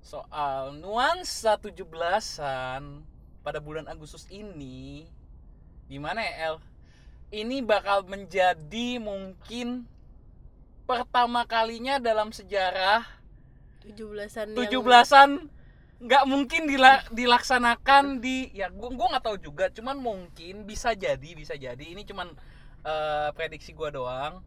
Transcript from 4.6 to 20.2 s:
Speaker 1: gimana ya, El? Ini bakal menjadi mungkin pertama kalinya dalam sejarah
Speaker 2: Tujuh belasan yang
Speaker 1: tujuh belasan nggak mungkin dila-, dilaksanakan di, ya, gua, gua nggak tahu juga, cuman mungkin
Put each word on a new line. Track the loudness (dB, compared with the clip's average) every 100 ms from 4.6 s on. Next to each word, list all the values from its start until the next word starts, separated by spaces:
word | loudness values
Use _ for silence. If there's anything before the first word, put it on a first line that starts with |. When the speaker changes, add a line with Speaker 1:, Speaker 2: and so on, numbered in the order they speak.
| -14 -14 -16 -16 -18 -20 -20 -20 -20 -20 -20 -20 -16
Speaker 1:
gimana | -12 -8 -6
ya, | -6 -4 -6
El? | -6 -12 -20 -20 -20 -20 -20 -14
Ini | -8 -6 -6
bakal | 0 0 2 0 0
menjadi | -12 -6 2 2 2 -6 -8 -6 -6
mungkin | -6 -8 -10 -16 -14 -8 -6 -8 -10 -20 -20 -20 -20 -20 -20 -20 -20 -20
pertama | -4 -4 0 2 2 0 -2
kalinya | 0 -2 -2 -4 -2
dalam | 0 0 0
sejarah | -6 -6 -2 -2 0 4 4 2 -18 -20 -20 -20 -20 -20 -20
Speaker 2:
Tujuh | -20 -16 -14
belasan | -12 -12 -10 -8
yang | -4
Speaker 1:
tujuh | -2 0
belasan | 8 10 12 10 10 8 -8 -20 -20 -20 -20 -20
nggak | 4 6 6
mungkin | 2 0 0 0
dila-, | 8 10 8 4
dilaksanakan | -2 4 4 4 2 2 0 6 6 6 -2
di, | -4 -4 -6
ya, | -8 -10
gua, | -8 -12
gua | -2 0 0
nggak |
tahu | -4 -8
juga, | -10 -4 -4
cuman | -4 -10 -6
mungkin | -6 -8